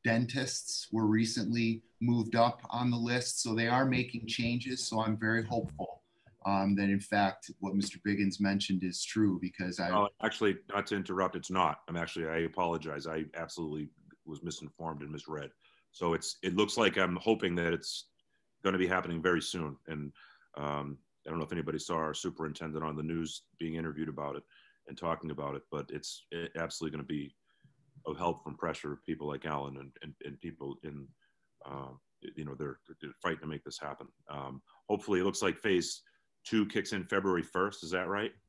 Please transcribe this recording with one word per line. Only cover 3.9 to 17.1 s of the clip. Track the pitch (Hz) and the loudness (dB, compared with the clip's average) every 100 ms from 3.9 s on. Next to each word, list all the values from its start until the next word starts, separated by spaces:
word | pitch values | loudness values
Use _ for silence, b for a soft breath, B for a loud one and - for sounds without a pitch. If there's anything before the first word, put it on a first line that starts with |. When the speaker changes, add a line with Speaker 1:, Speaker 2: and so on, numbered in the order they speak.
| 123 123 117 113 | 4 0 -4 -4
Speaker 1:
changes. | - 117 120 123 127 - | 0 2 0 -2 -4 0
So | 110 | 0
I'm | 110 107 | 2 2
very | 110 113 | 2 2
hopeful, | 110 117 - - 85 - b b b _ 98 | 2 -2 -2 -6 -8 -10 b b b _ 2
um, | 98 98 101 | 4 6 6
that | 101 | 6
in | 98 | 2
fact, | 101 104 98 - - - | 4 4 4 2 -12 -6
what | 98 | 0
Mister | 98 98 - 104 | 2 0 0 0
Biggins | 101 101 92 | 2 2 4
mentioned | 98 98 - 95 | 4 4 2 0
is | 92 90 | 0 -4
true | - 110 107 90 | -2 4 4 4
because | 92 - 90 90 | -2 -4 -4 0
I | 90 | 2
Speaker 2:
Oh, | 107 101 _ | 4 2 _
actually, | 110 - 107 95 - | -2 4 2 2 -2
not | 101 101 | -2 0
to | 101 | -2
interrupt, | 90 92 92 90 | 0 2 2 0
it's | - | 0
not. | 95 82 73 - | 4 4 2 -4
I'm | 85 | -4
actually, | 82 85 80 | -2 -2 0
I | 82 | 0
apologize. | 82 87 87 82 80 71 78 | 0 2 2 0 -4 -6 -4
I | 80 78 | -4 -4
absolutely | 80 82 - 80 76 76 _ - - | -6 -8 -6 -4 -4 -8 _ -20 -20
was | 78 73 | -14 -8
misinformed | 85 76 76 - 82 76 | -8 -8 -12 -10 -8 -8
and | 73 | -8
misread. | 76 76 78 71 _ b b b | -10 -8 -8 -8 _ b b b
So | - 87 | -2 0
it's, | 82 - - | 0 -2 -4
it | 92 | 0
looks | 90 104 - | 2 2 4
like | 104 101 | 4 6
I'm | 92 | 2